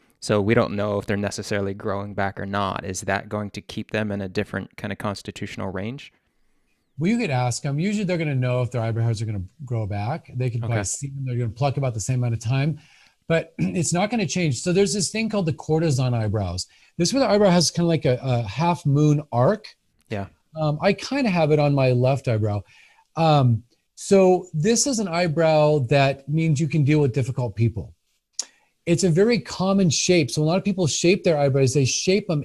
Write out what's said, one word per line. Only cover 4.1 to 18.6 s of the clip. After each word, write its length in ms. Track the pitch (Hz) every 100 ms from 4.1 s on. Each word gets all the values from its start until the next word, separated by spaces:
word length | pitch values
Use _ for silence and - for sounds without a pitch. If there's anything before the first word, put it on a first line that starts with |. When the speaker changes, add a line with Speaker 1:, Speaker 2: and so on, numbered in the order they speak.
Speaker 1:
in 80 | 101
a 80 | 98
different 480 | 95 101 101 98 -
kind 160 | 104
of 60 | 101
constitutional 720 | 107 98 - - 92 - 98
range? 400 | 90 107 135 - _ _ _ _ _ _ _ _ -
Speaker 2:
Well, 100 | 170
you 80 | 233
could 100 | 208
ask 320 | 127 123 120
them. 180 | 147 143
Usually 240 | 190 208
they're 140 | 185 175
gonna 160 | 156 131
know 280 | 127 123
if 80 | 123
their 100 | 123
eyebrows 400 | 113 113 117 110
are 40 | 110
gonna 180 | 104 92 -
grow 220 | 131 117 104
back. 460 | 104 104 165 - 123
They 140 | 127
can 100 | 117
probably 160 | 113 110
Speaker 1:
Okay. 60 | 98
Speaker 2:
see 220 | - 139
them. 160 | 139 131
They're 120 | 120
gonna 140 | 117
pluck 260 | - 143 143
about 160 | 135
the 60 | 113
same 200 | - 127
amount 140 | 120
of 60 | 113
time. 400 | 110 135 147 156 - _ _ _ -
But 260 | 165 - -
<clears throat> 40 |
it's 340 | 180 180 160
not 160 | 175 208
gonna 160 | 240 175
change. 360 | 185 165 123
So 120 | 180
there's 200 | 175 202
this 180 | 196 165
thing 180 | 214 226
called 160 | 214 165
the 80 |
courtesan 600 | - - 160 165 127 127 120
eyebrows. 500 | 107 107 92 90 - _ _ -
This 120 | 175
is 40 |
where 80 | 262
the 80 | 240
eyebrow 220 | 208 202
has 180 | 175 165
kinda 180 | - 170
like 180 | 165 139
a, 120 | 123
a 180 | 135 120
half 420 | 107 110